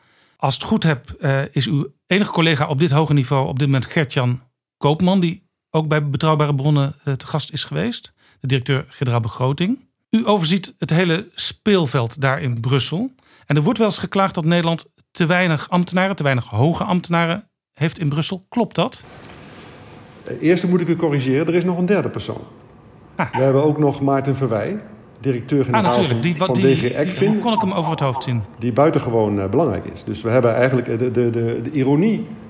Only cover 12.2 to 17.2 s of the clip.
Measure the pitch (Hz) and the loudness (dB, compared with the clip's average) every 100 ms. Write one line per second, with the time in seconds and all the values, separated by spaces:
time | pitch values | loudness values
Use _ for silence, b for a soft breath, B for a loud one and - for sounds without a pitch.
12.2 | 135 135 135 117 120 135 - 160 254 _ | -2 -2 -4 -4 0 0 0 -4 -6 _
13.2 | b b b 143 151 226 214 - 185 196 | b b b 0 2 2 0 0 -2 0
14.2 | 196 - 156 175 165 165 - _ _ - | 0 0 0 2 2 -2 -6 _ _ -2
15.2 | 160 180 185 151 - 180 175 180 190 196 | 2 4 2 0 0 0 0 0 0 0
16.2 | 143 127 - 107 151 160 - 180 170 170 | 0 0 -2 2 2 2 0 -2 0 0